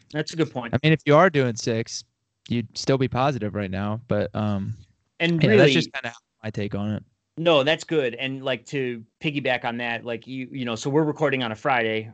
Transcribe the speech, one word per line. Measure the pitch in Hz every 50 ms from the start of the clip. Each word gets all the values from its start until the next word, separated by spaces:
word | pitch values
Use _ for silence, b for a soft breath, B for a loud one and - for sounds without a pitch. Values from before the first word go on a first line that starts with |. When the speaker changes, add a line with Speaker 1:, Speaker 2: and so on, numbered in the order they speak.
| b b
Speaker 1:
That's | - 151 156 -
a | -
good | 165 156 156
point. | - - 117 117 117
Speaker 2:
I | 123
mean, | - 156
if | 160 - -
you | 147 147
are | 151 180 196
doing | 147 143 131 120 113
six, | 113 - 127 113 113 117 - - - - _ _ _ _ _ _ _ _ -
you'd | 120 120 113 - -
still | - - - 135 127
be | 131 120
positive | - 123 131 147 139 117 107 104 92
right | 104 101 92
now, | 92 92 101 104 107 117 - -
but, | 107 104 101 - -
um, | 104 107 107 104 98 98 107 113 - - _ _ _ _ _ _ -
Speaker 1:
And | 170 170 170 160
Speaker 2:
yeah, | 156 202
Speaker 1:
really | 220 202
Speaker 2:
that's | - 143 135
just | 135 - -
kinda | - 135 127 117 117 120 _ _ _ _ 110
my | 110
take | - 113 101 101 101
on | 101 101 107
it. | 104 101 - _ _ _ _ _ _
Speaker 1:
No, | - 165 170 165 143 131
that's | 147 160 165 -
good. | - 170 156 135 120 117
And, | 120 135 131 135 135 135
like, | 135 127 113 120
to | - 147 139 131 123 120 117 113 _ _ _
piggyback | - 156 143 143 127 131 123 120 -
on | 120 117 120
that, | 120 117 117 113 110
like, | 120 117 113 113
you, | 120 131 131 127 123
you | - 135 123
know, | 120 113
so | 110 - 143
we're | 135 156 160
recording | 151 147 - 156 143 135 131
on | 127 110
a | 110
Friday, | - - 147 131 120 113 110 110 110 110 110